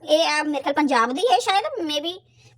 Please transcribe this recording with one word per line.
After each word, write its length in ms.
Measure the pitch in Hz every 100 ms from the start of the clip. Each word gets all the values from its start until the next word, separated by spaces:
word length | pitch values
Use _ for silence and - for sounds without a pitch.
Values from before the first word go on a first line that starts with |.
ਇਹ 220 | 311 311 320
ਆ 140 | 302
ਮੇਰੇ 200 | 302 285
ਖਿਆਲ 120 | 302
ਪੰਜਾਬ 380 | 285 294 254 240
ਦੀ 100 | 269 480
ਹੈ 60 | 587
ਸ਼ਾਇਦ, 260 | 466 392 605 508 320
maybe, 260 | 294 330 370 _ _ -